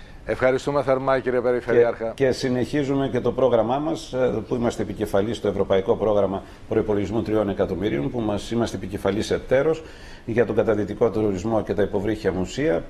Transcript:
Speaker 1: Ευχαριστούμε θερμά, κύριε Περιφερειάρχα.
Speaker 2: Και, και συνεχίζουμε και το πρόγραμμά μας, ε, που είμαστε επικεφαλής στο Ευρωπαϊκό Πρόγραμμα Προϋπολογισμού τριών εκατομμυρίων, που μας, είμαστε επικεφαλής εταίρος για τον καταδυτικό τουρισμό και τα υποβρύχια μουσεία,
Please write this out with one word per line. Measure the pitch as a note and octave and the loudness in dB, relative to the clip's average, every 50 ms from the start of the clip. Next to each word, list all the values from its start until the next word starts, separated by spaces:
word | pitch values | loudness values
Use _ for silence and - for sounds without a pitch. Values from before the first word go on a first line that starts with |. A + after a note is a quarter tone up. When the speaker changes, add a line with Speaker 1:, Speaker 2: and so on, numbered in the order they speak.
| - - - - - - | -18 -18 -18 -12 -6 -6
Speaker 1:
Ευχαριστούμε | A2 G#2+ B2 C3 C3 B2+ - C#3+ C#3+ D3 | -2 2 2 2 2 2 -2 0 0 0
θερμά, | B2+ C3+ C3 C3 C3+ C3+ C3+ C3 | 2 2 0 0 2 0 0 0
κύριε | A2 B2+ B2 B2 | 0 0 0 2
Περιφερειάρχα. | A2 B2 B2 B2 - A#2+ A#2 A#2+ A#2 A#2 G#2+ - A2+ A2+ A2 | 2 2 0 0 0 4 4 6 6 4 2 -2 -6 -6 0
Speaker 2:
Και, | - C3+ | 2 2
και | B2+ | 2
συνεχίζουμε | A#2 - - C3 B2 B2 A#2+ - - D3+ C#3+ B2+ C#3 C#3 C#3 B2 | 2 0 0 0 0 0 0 0 0 -2 0 0 0 0 0 0
και | A2+ A#2+ | -2 0
το | G#2 B2 | 0 0
πρόγραμμά | - B2 C3 B2 A#2 A2+ G#2+ A2+ B2+ C#3+ | 2 4 4 4 4 4 4 2 0 0
μας, | D3+ D#3+ D#3 - - - | -2 -2 -4 -6 -6 -6
ε, | B2+ B2+ B2+ B2 A#2+ A2+ G2 - | -2 0 0 0 0 -2 -4 -4
που | C3+ | -2
είμαστε | A#2+ A#2+ A#2+ - - | 0 0 0 0 -2
επικεφαλής | A2 - G2 G2 G#2 - - G2 G2+ A#2 G#2+ | -4 -4 -2 -4 -4 0 2 0 0 0 -4
στο | - - G#2 | -2 -2 -2
Ευρωπαϊκό | F2+ G2+ G2 - G2 F#2+ F#2+ A#2+ A2 | 0 0 0 2 2 2 2 2 0
Πρόγραμμα | F2+ G2+ G#2+ G#2 G#2 G2 F#2 G2 F#2 - - - - - - | 2 2 2 2 2 2 2 0 -4 -6 -12 -18 -18 -8 -2
Προϋπολογισμού | A2 A2+ - G#2 G#2 G2+ G2+ E2+ A2 A2+ | 0 0 2 2 0 0 0 -2 -2 -2
τριών | F2+ G#2 G#2+ A2 G#2 G2 | -2 0 0 0 0 0
εκατομμυρίων, | F#2+ G2 F#2+ F#2 F#2+ E2+ G2 A2 - C#3 C#3+ C#3 | 0 0 0 -2 0 -2 -2 -2 -2 -2 -4 -4
που | B2 A#2+ | -4 -2
μας, | A2 G#2 G#2 G2 - - | -2 -2 -2 -4 -4 -4
είμαστε | A2+ A#2 A#2 - - | -2 -2 -2 -2 -4
επικεφαλής | F#2+ F#2+ F#2 G2+ F#2+ - G2 G2 G#2+ G#2+ - | -8 -8 -8 -8 -2 0 0 0 0 0 0
εταίρος | F#2+ E2 - - B2+ C3+ C#3+ D#3+ D#3+ D#3+ - - - - - - - - - | -2 -2 0 2 2 4 4 2 0 0 -4 -12 -18 -18 -18 -18 -18 -12 -8
για | - G#2+ A#2+ A2+ | -2 2 2 2
τον | G#2 G#2+ | 2 2
καταδυτικό | A2+ G#2 A2 G#2+ G#2 G#2 G2 G#2 - B2 A2+ | 2 2 4 2 0 0 -4 0 2 2 2
τουρισμό | G2 A2 G#2+ G#2 G2 F2+ G2 A2+ A2+ G#2+ | 2 2 0 2 0 0 0 0 0 0
και | F#2+ - G2 | 0 0 0
τα | G2+ | 0
υποβρύχια | G2 F2+ - G2+ F#2+ A2 G#2+ - - F#2+ | 0 0 0 -2 0 0 -2 0 -2 -2
μουσεία, | E2+ F#2 F#2 F2 - C3 C#3+ D#3+ E3 E3 D#3+ | 0 0 -4 -4 -2 -2 0 0 0 0 -2